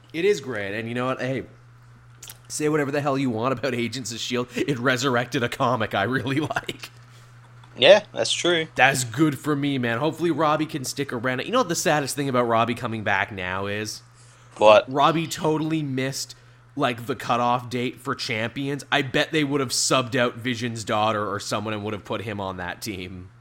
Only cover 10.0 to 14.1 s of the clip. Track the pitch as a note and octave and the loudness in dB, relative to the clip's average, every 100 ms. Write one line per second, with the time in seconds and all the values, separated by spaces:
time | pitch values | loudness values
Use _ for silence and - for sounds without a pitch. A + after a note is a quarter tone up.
10 | D3+ D3+ E3+ C#3+ D#3 D#3 D#3 D#3 B2+ - | -2 0 0 2 2 2 0 -6 -6 -6
11 | C#3+ B2 B2 B2+ - A#3 F#3+ E3+ F3+ D3+ | -6 -4 -2 -4 0 0 0 0 2 2
12 | C3+ - C#3 B2+ A#2+ A2+ A#2 A#2+ B2 A2+ | 0 -2 0 2 2 2 2 0 -4 -4
13 | G#2 G2 G2+ G2 F2+ F#2+ G2+ G#2 G#2+ - | 0 0 0 -4 -6 -4 -4 -6 -6 -10
14 | - | -16